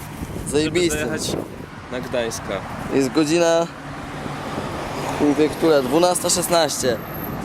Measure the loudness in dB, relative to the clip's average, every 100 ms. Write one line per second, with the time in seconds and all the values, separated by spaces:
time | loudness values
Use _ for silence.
0 | -8 -10 -8 -8 0 2 2 2 2 2
1 | -2 -2 -2 -4 -6 -10 -14 -14 -8 -8
2 | -4 -2 0 -2 -4 -6 -6 -8 0 2
3 | 2 4 4 4 4 4 2 -4 -12 -10
4 | -10 -8 -8 -8 -8 -6 -6 -6 -6 -6
5 | -4 2 2 4 2 4 4 4 4 4
6 | 4 4 0 0 2 2 2 0 0 -2
7 | -4 -8 -8 -6